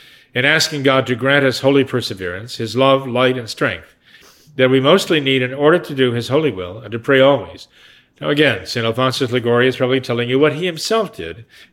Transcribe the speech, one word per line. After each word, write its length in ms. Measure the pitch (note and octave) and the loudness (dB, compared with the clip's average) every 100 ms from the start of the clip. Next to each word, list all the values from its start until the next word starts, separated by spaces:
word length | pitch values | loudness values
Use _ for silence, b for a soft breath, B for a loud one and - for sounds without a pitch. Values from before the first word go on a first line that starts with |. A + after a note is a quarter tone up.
| b b b | b b b
and 100 | B2 | -2
asking 380 | C#3 D#3 - D3 | 0 0 -2 -2
God 240 | C3+ C3 A#2+ | 2 2 0
to 80 | |
grant 300 | A#2 C3 C#3+ | -2 0 2
us 160 | C3+ - | 2 0
holy 240 | C3+ C#3 | 2 2
perseverance, 720 | C3 B2 - F#2+ F2+ F#2 A#2+ - | 2 -2 -6 -8 -8 -8 -12 -10
his 200 | A2+ A#2 | -4 0
love, 300 | C3+ C#3 C3+ | 2 2 0
light, 320 | A#2+ B2+ B2+ | -2 0 -2
and 100 | A2 | -8
strength, 460 | - C3+ F2 - _ b b b b b - | -6 -4 -6 -14 _ b b b b b 0
that 140 | B2+ | 4
we 100 | C3 | 4
mostly 400 | C3+ F#3+ - D#3 | 4 2 2 0
need 200 | C3+ C3+ | 2 0
in 140 | B2 | -2
order 240 | C3+ D3 F3 | 0 2 2
to 160 | E3 | 0
do 180 | C#3 B2 | 0 0
his 160 | A#2 A2+ | 0 -2
holy 220 | C#3+ D3+ | 0 0
will 280 | F#2 F2+ A2 | -4 -10 -12
and 120 | A#2+ | -12
to 60 | A#2 | -6
pray 220 | B2+ C3+ | 2 6
always." 480 | C3+ C3+ F2+ F#2 - b b b b - | 6 4 -2 -16 -20 b b b b -8
Now 100 | D3+ | -2
again, 360 | D3 C#3+ G2+ - | 2 2 0 -6
Saint 180 | A#2+ | -4
Alphonsus 460 | A2+ A2+ C3 A#2+ B2+ | -2 0 -2 0 -2
Liguori 380 | B2+ A#2 A#2+ B2+ | -2 0 2 2
is 80 | B2 | 0
probably 240 | B2 C3+ | -2 -2
telling 280 | B2+ A#2+ A#2+ | -2 -4 -2
you 120 | C3+ | 2
what 140 | D3+ | 2
he 120 | C#3+ F#3 | 0 -6
himself 500 | D#3+ - A3+ G3 - | -6 -2 -2 -2 -8
did 280 | E2 F#2+ - b b | -14 -14 -20 b b